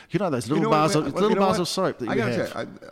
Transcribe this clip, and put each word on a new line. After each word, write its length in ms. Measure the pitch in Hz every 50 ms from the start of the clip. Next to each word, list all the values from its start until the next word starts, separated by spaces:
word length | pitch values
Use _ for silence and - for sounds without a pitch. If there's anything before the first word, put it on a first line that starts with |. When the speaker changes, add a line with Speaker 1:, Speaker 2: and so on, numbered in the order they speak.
| - _
Speaker 1:
you 80 | -
know, 140 | 180 202 180
those 160 | 143 120 -
Speaker 2:
You 80 | 110 147
Speaker 1:
little 80 | 160 160
Speaker 2:
know 60 | 151
what, 80 | 156
Speaker 1:
bars 180 | 151 151 160 -
Speaker 2:
wait, 100 | 151 151
Speaker 1:
of, 80 | 143 135
Speaker 2:
well, 0 | 170
Speaker 1:
little 80 | 196 214
Speaker 2:
you 60 | -
know 60 | 190
Speaker 1:
bars 180 | 196 190 185 185
Speaker 2:
what? 20 |
Speaker 1:
of 60 | 175
soap 320 | - - 190 185 147 - -
that 100 | 123 107
Speaker 2:
I 40 | 131
Speaker 1:
you 60 | 131
Speaker 2:
gotta 140 | 127 123 120
Speaker 1:
have. 160 | 156 123 -
Speaker 2:
tell 120 | - - 117
you, 60 | - - - - -